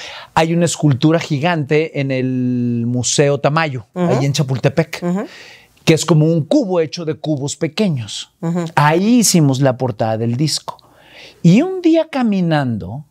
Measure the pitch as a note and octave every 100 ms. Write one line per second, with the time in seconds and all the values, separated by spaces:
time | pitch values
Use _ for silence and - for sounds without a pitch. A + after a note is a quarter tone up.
0 | - - - - E3 E3+ E3 - D3+ B2
1 | D#3 E3 - C#3+ E3+ E3 C3+ D3+ D#3+ D3
2 | C3+ C3 B2+ B2+ B2 B2 A#2+ A#2+ A#2 B2
3 | A#2 - C#3+ C#3+ C#3+ D#3 D#3+ B2+ - F#3
4 | E3+ C3 C#3+ D3 C3 C3 - - D#3+ -
5 | F3 F#3 C#4 - - - _ _ - D#3
6 | - D#3+ D#3 E3 D3 D4 G3+ F3+ D#3 E3+
7 | D#3+ D3 D#3 D3 C#3 - E3 F#3 G#3 C#3
8 | G#2 - - _ E3 F3 E3 - D3 E3+
9 | G#3 B3 G3 F3 C#3+ C3 C#3 B2 B2+ G2+
10 | A2+ A2 A#2 B2 D3+ - - - _ _
11 | - - - - F3 G#3 F#4 F#4 E4+ D#4+
12 | D#4+ C4+ A#3 G3 E3+ D3+ B2+ A2 F2 C3
13 | -